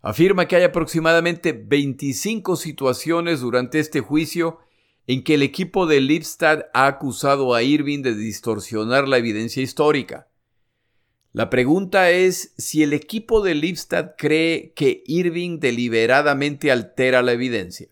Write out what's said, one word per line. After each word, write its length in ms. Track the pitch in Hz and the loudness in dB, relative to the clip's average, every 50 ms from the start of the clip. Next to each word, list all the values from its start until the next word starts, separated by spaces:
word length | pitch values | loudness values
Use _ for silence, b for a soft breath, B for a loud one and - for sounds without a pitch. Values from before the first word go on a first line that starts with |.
Afirma 440 | - - - 143 165 196 196 226 254 | -8 -6 0 2 4 4 4 2 2
que 80 | 254 185 | 2 4
hay 80 | 175 | 4
aproximadamente 880 | 180 170 - 170 165 151 - 165 156 165 165 170 165 175 170 170 - 160 | 4 4 2 0 -4 -2 -4 0 2 4 4 4 2 0 -4 -2 -2 -4
veinticinco 1000 | 151 110 104 104 143 143 143 139 127 - 143 139 127 - - 208 226 214 185 196 180 | -4 -4 -2 0 0 2 2 -2 -4 -4 -6 -6 -6 -4 -4 -4 -4 -4 -2 -4 -4
situaciones 840 | - - 160 143 - 135 131 127 - - 156 165 170 170 170 170 135 | -4 -4 -12 -8 -2 -2 -2 -2 -2 -2 -2 -2 0 0 0 -2 -2
durante 400 | 127 120 113 123 127 123 - 156 | -2 -2 -2 -2 -2 0 -2 -2
este 200 | 151 151 - 143 | -2 0 -2 -4
juicio 600 | 120 - 143 156 160 147 - 175 165 165 160 b b b b b b b b b b - | -4 0 -2 -2 -2 -2 -4 -4 -4 -4 -4 b b b b b b b b b b -4
en 160 | 127 131 131 | -4 -4 2
que 100 | - 156 | 2 2
el 80 | 185 | 2
equipo 440 | 196 - - - 185 175 - 190 180 | 2 0 0 -6 -6 -2 0 0 2
de 140 | 160 151 139 | 4 4 4
Lipstadt 680 | 135 135 151 170 151 - - _ 175 156 156 151 - - - | 4 2 0 0 -2 -10 -6 _ 2 2 2 0 -4 -2 2
ha 120 | 127 135 | 2 2
acusado 720 | 135 135 - - 135 113 - - 139 139 139 135 127 120 | 2 2 -2 -8 -8 -6 -2 0 0 2 2 2 2 2
a 80 | 117 120 | 2 2
Irving 380 | 135 147 151 139 143 143 143 | 2 2 2 0 -2 -6 -4
de 120 | 131 127 113 | -2 -4 -4
distorsionar 920 | 104 110 110 98 - - 117 110 104 - - 113 107 110 113 123 139 139 135 | -2 -6 -8 -8 -6 -4 -4 -4 -4 -6 -6 -6 -4 -2 0 0 0 2 2
la 100 | 135 123 | 2 2
evidencia 460 | 117 117 104 107 113 117 - 131 131 | 2 0 -2 -4 -6 -6 -4 -6 -6
histórica. 640 | 127 - - 151 151 151 139 107 - - - - _ _ _ _ _ _ _ _ _ _ _ _ _ _ _ _ _ _ _ _ _ _ | -6 -2 0 2 2 2 0 -2 -6 -14 -16 -18 _ _ _ _ _ _ _ _ _ _ _ _ _ _ _ _ _ _ _ _ _ _
La 140 | 113 113 - | -6 -4 0
pregunta 640 | - 123 127 131 160 190 196 185 208 190 185 175 | 0 0 2 2 2 0 0 0 2 4 4 4
es 420 | 175 180 185 185 180 - - - _ - | 4 4 4 2 0 -2 -10 -12 _ -12
si 240 | - - - 151 | -10 -4 0 2
el 100 | 156 147 | 2 2
equipo 480 | 147 147 - - 214 220 220 - 226 220 | 0 -2 -4 -6 -8 -8 -4 0 0 0
de 140 | 202 185 160 | 2 0 0
Lipstadt 600 | 147 151 180 185 - - _ 175 175 - 180 - - | 0 -2 -4 -4 -6 -8 _ -4 -4 -4 -6 -10 -4
cree 560 | 151 147 151 160 165 165 165 - - - _ | 0 0 2 2 2 2 0 -2 -6 -12 _
que 260 | - 151 135 - - - | 0 0 0 0 0 -6
Irving 540 | - 151 175 180 175 165 175 175 175 170 156 | -2 -2 0 0 0 -2 -4 -6 -6 -6 -2
deliberadamente 1080 | - 127 120 117 123 120 113 113 113 117 127 139 147 147 143 135 143 147 143 135 - 143 | -2 -2 0 0 -2 0 2 2 2 4 4 4 4 2 0 0 -2 -4 -4 -2 0 0
altera 520 | 127 123 101 - _ - 131 127 127 127 | 0 0 0 -6 _ 0 0 4 4 4
la 100 | 123 123 | 4 2
evidencia. 560 | 120 117 127 127 117 104 90 87 - - 98 _ | 0 0 -2 -2 -4 -4 -6 -8 -14 -18 -20 _